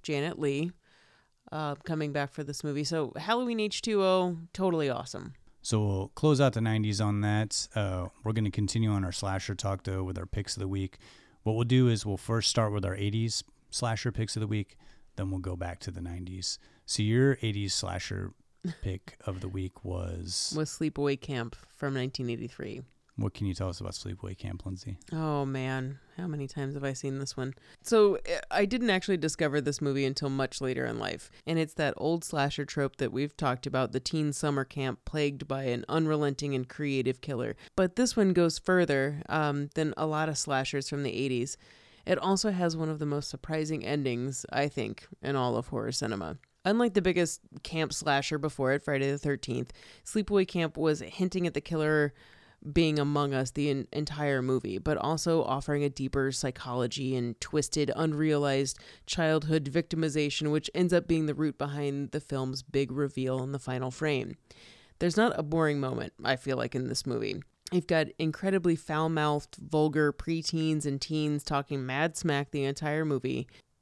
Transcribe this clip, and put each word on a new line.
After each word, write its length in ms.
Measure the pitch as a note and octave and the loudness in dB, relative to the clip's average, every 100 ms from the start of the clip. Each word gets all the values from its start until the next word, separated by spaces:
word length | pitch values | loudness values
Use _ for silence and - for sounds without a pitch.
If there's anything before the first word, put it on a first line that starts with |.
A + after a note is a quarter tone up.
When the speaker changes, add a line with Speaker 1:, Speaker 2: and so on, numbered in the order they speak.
Speaker 1:
Janet 360 | - C#3+ D#3 - | -4 -2 -2 0
Leigh, 320 | D3 C#3 E3+ - _ _ _ _ _ _ - | 0 0 -2 -6 _ _ _ _ _ _ -10
uh, 240 | D#3 D3+ C#3+ | -6 -4 -6
coming 280 | - D#3 D3+ | -4 -2 -2
back 200 | C#3+ C#3+ | -2 -4
for 100 | - | -4
this 220 | C#3+ C#3+ | -8 -6
movie. 200 | D3+ C#3+ | -4 -2
So 280 | C#3+ E3 C#3 - | -2 0 -2 -4
Halloween 440 | E3 A#3 B3 A3+ | 0 0 2 0
H 200 | G#3+ - | -2 -2
two 220 | A#3 G#3 | 0 4
O, 360 | F#3+ F#3 F3+ E3 E3 | 6 4 4 -2 -8
totally 380 | - F#3 E3 C#3+ | -2 2 2 2
awesome. 440 | A#2 B2+ - F#2+ - - - | 0 -4 -10 -10 -14 -20 -12
Speaker 2:
So 220 | - A2 | 0 2
we'll 240 | G#2 F#2+ G2 | 4 2 -2
close 260 | - D#3 C#3 | 2 4 6
out 120 | C3+ | 6
the 80 | A2 | 4
nineties 400 | A2+ A2 G#2+ G2+ | 2 2 2 2
on 220 | G#2 G#2 | 2 2
that. 460 | G#2 G#2+ G#2+ - - | 2 2 0 -2 -4
Uh, 340 | A2 G2 F#2 F2+ - | -2 -2 -2 -6 -6
we're 100 | A2 | -2
gonna 180 | A2 G#2 | 0 0
continue 400 | G#2+ G2+ A2+ A2 | 0 0 2 2
on 140 | G2+ | 2
our 80 | F#2 | 0
slasher 420 | - G2 F#2+ - | -2 -2 -2 -4
talk, 300 | G2 G2+ F#2+ | -4 -2 -2
though, 180 | - F#2+ | -2 -2
with 140 | F#2 F#2 | -2 -4
our 80 | F2+ | -6
picks 300 | - G2+ - | -6 -6 -4
of 40 | |
the 80 | F#2+ | -2
week. 300 | G2 F#2+ - - - - _ | 0 -2 -6 -20 -20 -20 _
What 120 | A2 | 0
we'll 100 | A2 | 2
do 240 | A#2 B2+ B2 | 6 6 8
is 160 | A2 | 6
we'll 120 | G#2 G2 | 0 -4
first 340 | - A2+ G#2 | 0 0 2
start 220 | - A2 | 4 2
with 120 | G#2 | 2
our 120 | F#2+ F#2+ | -2 -2
eighties 480 | G2+ A2 A2+ - - _ _ | 0 0 0 -2 -6 _ _
slasher 420 | - A#2 A2 B2 | -4 -2 -2 -2
picks 240 | A2+ A2 A2 | -2 -4 -2
of 40 | |
the 60 | G#2+ | -2
week, 300 | G#2+ G2 - - - - - | -2 -4 -10 -20 -20 -14 -6
then 140 | G2 | -4
we'll 100 | F#2+ | -4
go 160 | F2+ F2+ | -4 -4
back 220 | F2 F2 | -6 -8
to 100 | - | -8
the 100 | F2+ | -8
nineties. 580 | F2 F2 F2+ F#2 F2+ - - _ - | -8 -8 -8 -8 -6 -8 -12 _ -6
So 160 | - | 0
your 360 | G#2+ A#2+ C#3 C3 | 4 6 6 4
eighties 320 | A2+ G#2 G2 | 0 -2 -2
slasher 580 | - F#2 F2+ - F#2+ F#2 - _ _ F3+ | -2 -4 -4 -6 -6 -6 -10 _ _ -10
Speaker 1:
<laughs> 80 | - | -6
Speaker 2:
pick 340 | G#2+ F#2+ - - | -6 -6 -10 -12
of 160 | - F#2 | -8 -6
the 80 | F#2 | -6
week 360 | F#2+ F#2 - | -6 -6 -8
was? 680 | - F2+ F2+ F2 F2+ - - D3+ | -8 -6 -6 -6 -6 -4 -4 -4
Speaker 1:
Was 140 | D#3 | -4
Sleepaway 500 | - D#3 - C#3+ C#3 | -4 -4 -2 -2 -2
Camp 360 | - C3 A#2 - - - | -4 -6 -6 -10 -20 -8
from 180 | D3 | -4
nineteen 340 | C3+ C3 - A#2+ | -2 -4 -4 -4
eighty-three. 520 | A#2 A#2 - - B2+ B2+ _ _ - | -4 -8 -10 -10 -10 -14 _ _ -4
Speaker 2:
What 140 | G#2 | -4
can 140 | - G2+ | -2 -4
you 80 | |
tell 160 | F2 F#2+ | -2 -4
us 100 | E2+ | -6
about 140 | F#2+ | -8
Sleepaway 420 | - G2+ F#2 F#2+ F#2+ | -8 -10 -10 -10 -10
Camp, 300 | G2 F#2 F#2+ | -8 -8 -8
Lindsay? 320 | F#2 G#2 F#2+ - | -10 -10 -12 -8
Speaker 1:
Oh, 360 | D#3+ D#3 D3 C#3 | -6 -2 -2 -2
man. 520 | C3+ C3 C3 C3 C3+ _ - | -2 -4 -4 -4 -8 _ -10
How 80 | F3+ | -6
many 200 | D3 C#3 | -6 -6
times 280 | - C3+ | -6 -6
have 100 | C#3+ | -4
I 80 | C#3 | -4
seen 260 | C3 C#3 C3+ | -4 -6 -6
this 160 | C3+ | -6
one? 200 | - C3 - - - | -6 -8 -8 -18 -12
So, 360 | - A3+ G#3 F#3 - | 4 8 8 6 -2
eh, 140 | E3+ - | -4 0
I 160 | F#3 G3 | 2 2
didn't 240 | A#3+ A#3 | 2 4
actually 260 | F#3 F#3+ F3+ | 2 2 2
discover 420 | D#3 - D3+ D3 | 2 2 2 2
this 180 | C3+ C#3+ | 0 0
movie 240 | C#3+ C#3 | 0 2
until 240 | C3+ C3+ C#3+ | 2 0 -2
much 320 | C3+ C3 - | 0 -2 -2
later 240 | C3+ B2+ | -2 -2
in 140 | B2+ A2+ | -2 -2
life. 320 | G2+ E2 - - - | -4 -6 -10 -12 -2
And 120 | E3 | 0
it's 140 | D#3 | 0
that 200 | - D3 - | 0 0 0
old 280 | D3+ E3+ | 0 0
slasher 420 | - D#3 C#3 D3 C#3 | 0 0 0 0 -4
trope 300 | - C#3 - | 0 -2 0
that 160 | B2 | -2
we've 220 | A2 D3 | 0 -4
talked 320 | - C#3+ B2+ C#3 | -2 0 0 -2
about, 260 | C3 C3 | 0 0
the 80 | C3+ | -2
teen 340 | - D#3+ D3+ | -2 0 0
summer 320 | C#3+ D3+ C#3 C3 | 0 0 0 -2
camp 340 | C#3+ C3+ A2+ - | -4 -4 -4 -6
plagued 420 | D#3 D3 C#3 C#3+ | 0 0 -2 -6
by 140 | C3+ | -4
an 240 | C3+ B2 - | -2 -2 0
unrelenting 640 | D#3+ D#3 D3+ D3 C#3 C#3+ | 2 2 2 2 0 -2
and 140 | C3 B2+ | -2 -4
creative 540 | - D3 C3+ B2+ B2+ | -4 0 2 2 0
killer. 340 | - B2 A#2 - - | -2 -4 -4 -6 -6
But 220 | - F#3 G3+ | 2 2 4
this 200 | B3+ - | 2 6
one 180 | G3 | 6
goes 240 | F3 E3+ - | 6 4 2
further, 640 | - F#3 E3 C#3 C3+ D3 - | 2 4 4 4 0 -2 -4
um, 400 | D#3 D3+ C#3+ C#3+ | 0 0 0 -2
than 200 | - D#3 - | 0 -2 0
a 100 | D#3 | -2
lot 220 | D3+ D#3+ | 0 0
of 80 | D3+ | -2
slashers 540 | - C3+ C3 C#3+ C3+ | 0 0 0 -2 -4
from 120 | C#3+ | -2
the 120 | C#3 | -2
eighties. 420 | - C3+ B2+ C3+ - - - - - | 0 0 0 -2 -6 -16 -20 -20 -8
It 140 | - F#3 | 0 0
also 320 | F#3+ G3 G#3+ | 2 2 2
has 260 | F#3 F3 D#3+ | 2 0 0
one 140 | D#3+ | -2
of 80 | D3+ | -2
the 80 | D3 | -2
most 240 | D3 C#3+ | -2 -4
surprising 520 | C#3 - D#3 D#3 D#3 | -10 -6 -4 -2 -4
endings, 640 | G2+ D3 C3 A#2+ C3 C3 - | -2 0 0 0 -2 -6 -4
I 160 | B2+ C#3+ | -2 0
think, 380 | C3+ A2 - - - | -2 -4 -6 -14 -10
in 140 | C#3 C#3 | -4 0
all 200 | B2 A#2 | 0 0
of 120 | B2 | -2
horror 240 | A#2+ A2 | -4 -4
cinema. 440 | C#3 A2+ G2 D#2+ - _ _ F#3 | -2 -2 -4 -6 -10 _ _ 0
Unlike 260 | A3 A#3+ | 2 2
the 80 | F#3+ | 2
biggest 400 | F#3 F3 E3 - - C3+ | 2 2 2 -2 -12 -16
camp 320 | - D#3+ D#3+ | -8 -2 -2
slasher 420 | - D#3 C#3 C#3 D3+ | -2 0 0 0 -2
before 380 | D3+ C#3 C3 | -4 -2 0
it, 80 | C#3+ | 0
Friday 280 | - C#3 C#3 | 0 0 0
the 60 | C#3+ | 0
thirteenth, 560 | D3 C#3 - B2+ B2 - - - | -2 -2 -2 -4 -6 -10 -20 -20
Sleepaway 420 | - A3 G3 G3+ F#3+ | -4 -2 2 2 2
Camp 300 | F3+ D#3+ - | 0 -2 0
was 240 | D#3 D3+ | 2 2
hinting 460 | - - F#3 F#3 F3 | -2 -2 0 0 0
at 80 | |
the 80 | - | -2
killer 500 | - D#3+ D3+ D3+ D3 - - - - - D3+ | -2 0 4 4 4 0 -20 -20 -20 -16 -2
being 260 | D#3 E3 D3+ | 4 4 4
among 340 | C#3+ D3 C#3+ | 2 2 2
us 200 | C#3 C3 | 0 -2
the 180 | - C#3+ | 0 0
en-, 160 | C3+ - | 0 -2
entire 500 | - D3+ D3 D3 C3+ | -4 -4 -2 0 0
movie, 360 | B2+ C3 G2+ F#2+ | 2 0 0 -4
but 180 | D#3+ D3+ | 0 0
also 480 | C3+ D#3+ F3 E3 | 0 0 2 2
offering 400 | - C3+ D3 C#3+ | 2 0 0 0
a 60 | C#3+ | 0
deeper 420 | C3+ C3 C#3 C3+ | -2 -2 2 0
psychology 840 | B2+ C#3 - C3 B2 A#2 C#3+ C3 | 0 -2 -4 -4 -2 0 -2 -2
and 240 | B2+ A#2+ A2+ | -2 -2 -4
twisted, 520 | - D3+ C3+ D#3 C#3+ | -2 0 2 2 0
unrealized 840 | - D#3+ D3 D#3 D3 C#3+ C3+ C3+ - - - | 2 0 2 2 4 2 2 0 -4 -12 -14
childhood 680 | - - D#3+ D#3 D3+ D#3+ C#3 | -6 0 4 4 4 2 2
victimization, 800 | D3+ E3 E3 D#3+ D3 D3 - D3+ | 0 0 0 0 2 0 0 0
which 200 | D3+ - | 0 0
ends 180 | E3 F3+ | 2 4
up 140 | F3 E3+ | 4 4
being 200 | E3 D3+ | 2 2
the 80 | |
root 240 | D3 D#3 - | 0 -2 -2
behind 520 | C#3+ C#3+ C#3+ C#3 C#3 | -4 -2 -2 -2 -2
the 80 | D3+ | -4
film's 440 | - C3+ C3 C3 | -4 -4 -2 -4
big 280 | C3 C#3 C3+ | -2 0 0
reveal 520 | C3 C#3 C3+ B2+ C3 | 0 -2 0 -2 0
in 80 | C3 | -2
the 60 | C#3 | -6
final 320 | - B2+ C3 | -4 -4 -4
frame. 440 | B2 D#3 C#3+ - - _ - - - - - | -2 0 0 -2 -10 _ -20 -20 -20 -16 -2
There's 200 | F3 E3+ | 0 4
not 200 | A3+ E3 | 4 2
a 60 | |
boring 340 | D3 D#3+ D#3 C#3+ | 0 2 4 2
moment, 360 | C3 A#2+ - - | 0 -2 -6 -4
I 100 | - | 0
feel 220 | C3 C#3 B2+ | 0 0 -2
like, 180 | A#2+ | -2
in 140 | B2+ B2+ | -2 -2
this 180 | - C3+ | -4 -2
movie. 360 | A#2+ A2 - - _ - | -2 -2 -6 -10 _ -2
You've 160 | F3+ E3+ | 0 2
got 220 | E3 D#3 - | 2 2 0
incredibly 560 | D#3+ - F#3+ F#3+ F3 | -2 0 0 2 4
foul-mouthed, 840 | E3 - D#3 D#3+ D#3+ D3+ D3 - - | 2 0 0 2 2 2 0 -2 -14
vulgar 560 | D3 D#3 D#3 D3 D3 | -2 2 4 4 2
preteens 720 | - - E3 - E3 D#3+ D#3 D3 | 2 -2 -2 0 0 2 2 0
and 140 | C#3 | -4
teens 440 | - D#3 D3+ D3 | -2 0 0 0
talking 420 | - C#3+ C#3+ C#3 B2+ | 0 -2 -2 -4 -2
mad 300 | C3+ D#3+ - | 0 0 0
smack 340 | E3+ C#3+ C#3+ | 0 0 0
the 140 | D3 | -2
entire 400 | C3+ C#3 D3+ D3+ | 0 0 -2 0
movie. 420 | D#3+ C3+ C3 B2+ A#2+ - _ _ | 0 0 0 -4 -6 -12 _ _